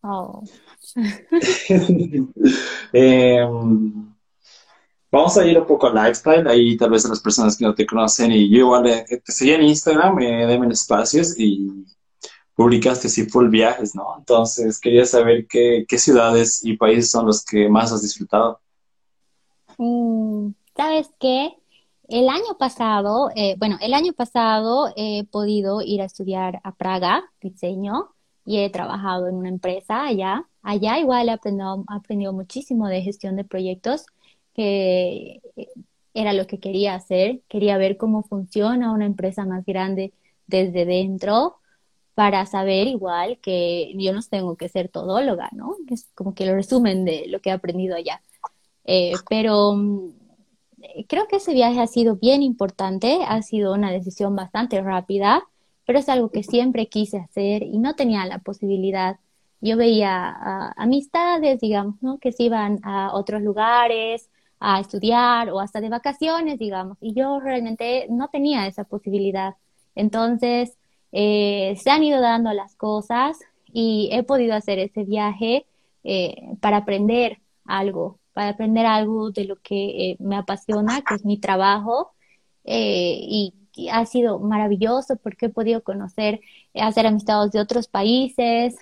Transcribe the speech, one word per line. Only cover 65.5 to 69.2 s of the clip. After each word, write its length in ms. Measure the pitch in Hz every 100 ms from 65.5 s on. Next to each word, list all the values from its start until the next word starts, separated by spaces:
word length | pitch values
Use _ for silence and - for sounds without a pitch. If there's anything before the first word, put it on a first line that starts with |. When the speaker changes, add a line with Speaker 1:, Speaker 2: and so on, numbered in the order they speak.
| 190
Speaker 1:
hasta 220 | 202 214
de 80 | 220
vacaciones, 720 | 233 285 285 320 330 320 277
digamos, 380 | 214 190 190 196
y 120 | 226
yo 260 | 214 269 277
realmente 680 | 269 254 233 226 233 254 -
no 200 | 233 277
tenía 380 | 294 285 277 196
esa 160 | 190 202
posibilidad. 720 | 208 202 202